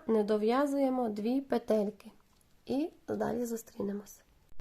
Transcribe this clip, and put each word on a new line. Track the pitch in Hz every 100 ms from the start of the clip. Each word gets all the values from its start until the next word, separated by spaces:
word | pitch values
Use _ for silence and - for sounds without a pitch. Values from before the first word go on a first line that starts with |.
| -
не | 220
дов'язуємо | 208 214 214 247 285 277 269 254 233
дві | 208 214 262
петельки. | 269 240 - 220 208 208 214 - _ _ _ _ -
І | 262 330 - -
далі | 208 214 226 240
зустрінемось. | 226 - - 202 202 202 - _ _ _ -